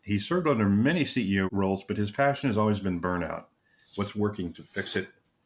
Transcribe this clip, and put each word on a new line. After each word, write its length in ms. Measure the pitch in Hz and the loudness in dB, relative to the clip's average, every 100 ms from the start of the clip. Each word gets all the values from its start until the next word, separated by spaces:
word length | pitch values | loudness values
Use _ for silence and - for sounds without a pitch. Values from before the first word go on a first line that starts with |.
He 160 | - 104 | 0 -2
served 280 | - 180 160 | 0 0 2
under 200 | 123 101 | 2 4
many 380 | 101 127 175 135 | 4 4 2 0
C 300 | - 98 98 | 0 0 2
E 60 | |
O 80 | 95 | 2
roles, 320 | 98 95 95 - | 0 0 0 -2
but 100 | 107 | -2
his 140 | 104 | -2
passion 380 | 104 139 139 139 | 2 0 2 0
has 80 | 107 | 2
always 240 | 107 104 | 2 2
been 200 | 98 87 | 0 -2
burnout. 440 | 90 90 80 82 - _ _ _ - - | -2 -2 -4 -6 -12 _ _ _ -14 -6
What's 200 | 101 107 | -4 0
working 360 | 104 101 87 | -2 0 -8
to 80 | - | -8
fix 340 | 82 - 92 101 | -12 -8 -4 -4
it, 120 | 92 _ _ _ | -4 _ _ _